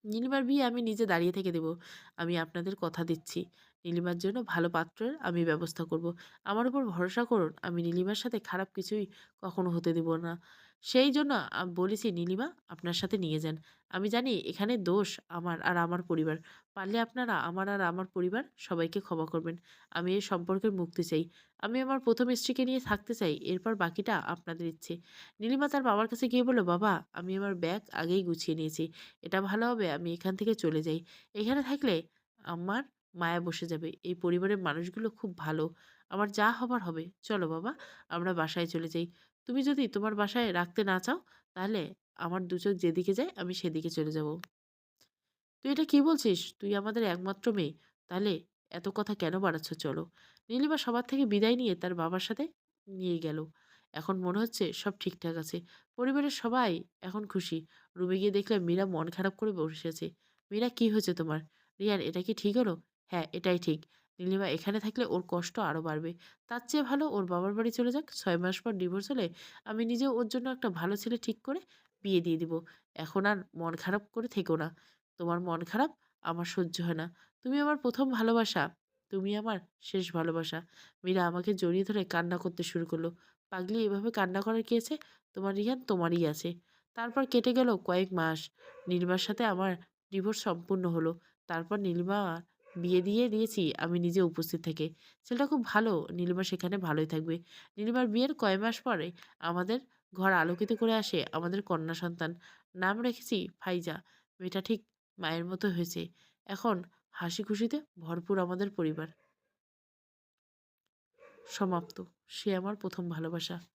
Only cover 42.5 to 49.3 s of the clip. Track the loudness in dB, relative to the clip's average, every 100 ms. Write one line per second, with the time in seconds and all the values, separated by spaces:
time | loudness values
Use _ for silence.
42.5 | 0 0 2 2 2 2 2 0 -4 -6
43.5 | -2 -2 -2 -2 -2 -2 0 -4 -6 -10
44.5 | _ _ _ _ _ _ _ _ _ _
45.5 | _ -2 0 6 6 6 4 4 2 -2
46.5 | -6 -2 0 0 0 0 0 -2 0 0
47.5 | 2 0 -4 _ _ _ 0 0 0 -4
48.5 | _ _ -8 -6 -4 -4 0 0